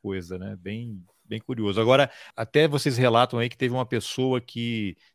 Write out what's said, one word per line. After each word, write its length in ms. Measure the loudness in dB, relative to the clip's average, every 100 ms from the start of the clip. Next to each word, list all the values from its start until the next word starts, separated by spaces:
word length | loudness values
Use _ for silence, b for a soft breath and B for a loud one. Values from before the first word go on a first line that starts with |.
coisa, 340 | -8 -8 -8 -12
né? 220 | -12 -12
Bem, 420 | -12 -12 -12 -14 -18 _
bem 140 | -12 -12
curioso. 420 | -8 -4 -2 2
Agora, 300 | 4 4 4 B B
até 320 | -10 0 2 2
vocês 320 | 2 0 2
relatam 400 | 4 6 4 0
aí 100 | -4
que 80 | -2
teve 160 | -2
uma 140 | -2 -4
pessoa 540 | -4 -4 -2 0 0
que 560 | -4 -8 -6 -4 -6 -8 _